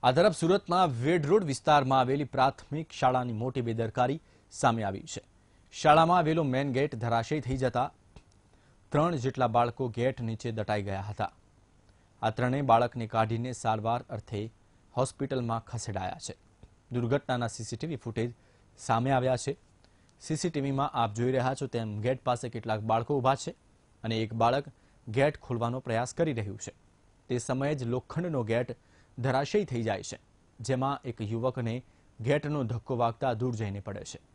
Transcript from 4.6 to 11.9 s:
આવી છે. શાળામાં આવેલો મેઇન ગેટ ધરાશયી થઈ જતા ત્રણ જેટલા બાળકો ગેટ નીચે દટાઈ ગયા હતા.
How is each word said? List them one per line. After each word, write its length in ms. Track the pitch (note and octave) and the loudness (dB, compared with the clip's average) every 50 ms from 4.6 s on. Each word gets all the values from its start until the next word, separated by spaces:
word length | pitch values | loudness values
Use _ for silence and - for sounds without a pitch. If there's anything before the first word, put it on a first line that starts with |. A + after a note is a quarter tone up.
| - B2+ A2+ A2+ G#2+ | 2 2 2 2 -2
આવી 200 | G2 G2 G2 - D#3+ | -4 -6 -6 -10 -10
છે. 100 | - - - _ _ _ _ _ _ - - _ - | -12 -12 -14 _ _ _ _ _ _ -20 -20 _ -14
શાળામાં 440 | - - D#3 D3+ D#3+ E3 E3 F3 F3+ | 2 6 8 8 8 8 6 6 4
આવેલો 260 | E3 D3 D#3+ E3 D#3+ | 4 2 2 2 2
મેઇન 280 | C#3 B2+ C3 C#3+ C#3+ | 2 0 0 0 0
ગેટ 240 | B2 C3 C#3 D3+ - | 0 0 0 -2 -2
ધરાશયી 440 | A2+ A2 A#2 A#2 A#2 A2+ - D3+ D#3 | -4 -2 0 0 0 0 0 -2 -4
થઈ 160 | B2 A#2+ C3 | -2 -2 -2
જતા 300 | C3 C3 B2 - A#2+ C3 D3 - _ _ _ _ - _ _ _ _ _ _ _ _ _ _ _ _ _ _ | 0 0 0 0 0 -2 -2 -4 _ _ _ _ -20 _ _ _ _ _ _ _ _ _ _ _ _ _ _
ત્રણ 240 | - D3 D#3 F3 F3 | 2 2 2 2 2
જેટલા 320 | C#3+ A#2 C3 A#2+ - B2+ A#2+ | 0 -2 -2 0 2 2 4
બાળકો 400 | A2+ A#2+ A#2+ A#2+ A#2 - C3 B2 | 4 4 4 4 0 -2 -4 -4
ગેટ 320 | A2 A#2 A#2 C3 B2+ - | -2 0 0 0 0 -2
નીચે 280 | A#2 A2+ A2+ G#2 - A#2+ | -4 -4 -4 -4 -6 -6
દટાઈ 300 | A2 A2 G#2 - G#2+ G#2 | -4 -4 -2 -2 -2 -2
ગયા 240 | G2 G2+ G2 F#2+ G2 G#2 | -2 -4 -4 -6 -6 -8
હતા. 200 | G#2 - G#2+ - - - _ _ _ _ _ _ _ _ _ _ | -6 -6 -6 -6 -6 -14 _ _ _ _ _ _ _ _ _ _